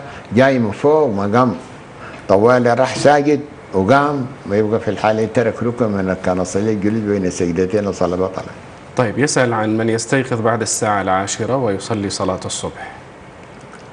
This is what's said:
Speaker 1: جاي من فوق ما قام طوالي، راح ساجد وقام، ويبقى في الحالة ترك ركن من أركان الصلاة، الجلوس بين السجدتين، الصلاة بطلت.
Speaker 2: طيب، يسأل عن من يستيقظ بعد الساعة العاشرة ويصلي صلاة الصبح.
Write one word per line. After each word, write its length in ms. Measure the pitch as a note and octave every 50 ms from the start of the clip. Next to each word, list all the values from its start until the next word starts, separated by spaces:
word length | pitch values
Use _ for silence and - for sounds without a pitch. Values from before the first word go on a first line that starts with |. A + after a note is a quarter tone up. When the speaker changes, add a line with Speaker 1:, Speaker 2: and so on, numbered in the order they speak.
| - - - - - - G2
Speaker 1:
جاي 240 | A2+ C3 C#3 C3+ B2+
من 120 | A#2 G#2
فوق 360 | G#2 - - C#3+ D3+ D#3 D3+
ما 320 | B2+ G2+ G2 G2 G#2 G#2 A#2+
قام 160 | B2+ A#2+ F2+ - - - - - - - - - - - - - -
طوالي، 460 | - G2 G2 G#2+ A#2+ B2+ B2 A#2+ A#2+ A#2+
راح 220 | B2 C3 B2+ -
ساجد 440 | - - C#3 D3 D3 C#3+ D3 D3 C#3+ C#3+ - - - - - -
وقام، 520 | F#2+ F#2+ G2 C3 C#3 C#3+ D3 D3 C#3 B2 B2+ - - - -
ويبقى 300 | G2 G#2 A2 G#2 A2 A2
في 80 | -
الحالة 400 | C3+ B2+ - - G#2+ A2 A2 A2 G#2+ -
ترك 300 | B2 A#2 A2 G2+ - A2+
ركن 220 | A#2+ A#2+ - B2
من 240 | G#2+ G2+ G2 F#2+ F#2
أركان 300 | F2+ - - G2+ F2+ F#2
الصلاة، 320 | F2+ - - G2 G#2 A2
الجلوس 300 | A2 G2+ F#2 G#2+ G#2+ A2+
بين 240 | G#2 G2+ G2+ G2+ F#2+
السجدتين، 640 | F2+ F2 - F#2 E2+ E2+ F2+ F#2 F2+ A2 G#2 G2+
الصلاة 300 | G2 F#2 - F2+ F2 F2+
بطلت. 280 | F2+ F#2 F#2+ - - - - - - - - - - - - -
Speaker 2:
طيب، 220 | - B2 G#2 - A2
يسأل 340 | C3+ D3+ - D3 B2+ A#2 A2+
عن 240 | A2 G#2+ G#2+ A2
من 120 | A2 A2+ A2+
يستيقظ 520 | A2 A2 - - C#3+ C3+ B2+ - B2+ A2+
بعد 200 | G#2+ A#2 A2+ A2
الساعة 400 | A2 G#2 - - A#2 G#2+ G#2 G2+
العاشرة 540 | F#2+ F#2+ F#2 F#2+ G2 G2 - - A2+ G#2 B2
ويصلي 520 | C#3 B2+ G#2+ G2 F#2+ - - A#2 G#2 G2+ G2
صلاة 300 | - - G2+ F#2 F#2 F2+ -
الصبح. 460 | G#2 - - - E2+ - - - - - - - - - - - - - - - - - - - - - - - -